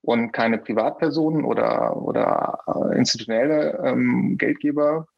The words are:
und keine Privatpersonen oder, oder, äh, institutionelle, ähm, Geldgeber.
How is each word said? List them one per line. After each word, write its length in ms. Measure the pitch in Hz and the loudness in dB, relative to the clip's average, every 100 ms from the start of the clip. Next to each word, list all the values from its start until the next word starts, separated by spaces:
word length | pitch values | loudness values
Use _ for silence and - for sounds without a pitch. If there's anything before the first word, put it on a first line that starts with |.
und 280 | - 117 117 | 0 0 0
keine 280 | - 117 113 | 0 0 0
Privatpersonen 840 | - 110 113 - 160 147 156 160 | -2 0 0 0 -2 0 0 0
oder, 540 | - 113 113 58 - - | 0 0 0 2 0 -2
oder, 640 | - - - - - - - | -2 0 2 2 0 -4 -4
äh, 320 | - 80 - | -2 0 2
institutionelle, 800 | 127 - 107 113 139 151 151 - | 2 0 -2 0 2 2 0 -2
ähm, 540 | 135 127 123 123 - - | 0 2 2 2 0 0
Geldgeber. 680 | - 147 147 143 147 160 160 | 0 0 -2 0 0 0 -6